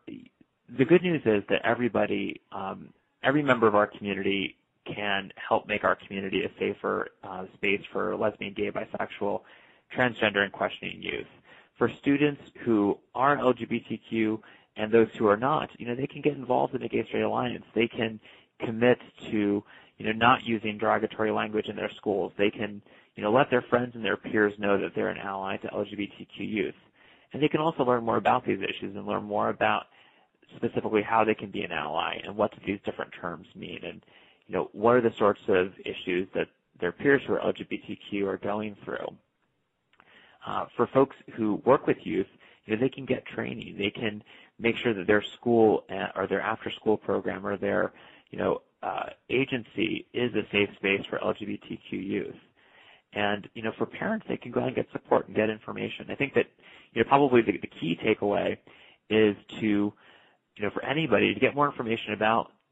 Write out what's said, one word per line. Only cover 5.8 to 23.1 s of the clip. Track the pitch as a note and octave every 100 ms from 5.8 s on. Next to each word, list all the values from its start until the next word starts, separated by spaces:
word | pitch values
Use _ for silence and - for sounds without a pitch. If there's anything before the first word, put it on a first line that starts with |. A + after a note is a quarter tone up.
our | F#2 F#2 -
community | G2 G2 F#2
a | F#2 -
safer, | G2+ G2 G2+ G2 - -
uh, | G2 F#2 F#2+
space | - G2+ G2+ -
for | G2 G2 F#2+
lesbian, | A2 - G2+ G2+
gay, | G2+
bisexual, | G2+ G#2+ - G2 - G2+ G2+ - - - _ _ -
transgender, | B2 A2+ G#2+ G2+
and | G2
questioning | - G2 - F#2 F2+
youth. | F#2 - - - _ - _ -
For | A#2+ -
students | - C#3 D3 C#3+ - - -
who | G#2+ G2+ - _
are | A#2 C3+ C#3+
L | B2
G | A#2+ A2+
B | A#2 -
T | A2+ -
Q | A2+ A2 A2 - - _ -
and | G#2+
those | A2+ A2 -
who | A2
are | G#2
not, | B2+ D3+ - -
you | A#2+
know, |
they | A#2+ C#3
can | D3
get | C#3+
involved | C#3 B2 B2+ C#3
in | C3
the | A#2
Gay | A2+ G#2+
Straight | A2
Alliance. | G#2+ A2 B2 F#2 - A2
They | A#2
can | - A2+ A2 - - _ -
commit | B2 A2+ B2 A#2+ - - -
to, | A2 G2+ G2+ - - - -
you | G#2+
know, |
not | A2 A#2 C3
using | A#2 A2 A2 G#2
derogatory | G#2+ G#2+ G#2+ - A2
language | G#2+ G#2+ G#2+ G#2
in | G2+
their | G2+ -
schools. | A2 G2 F#2 -
They | G2+
can, | - G#2 G2+ - - _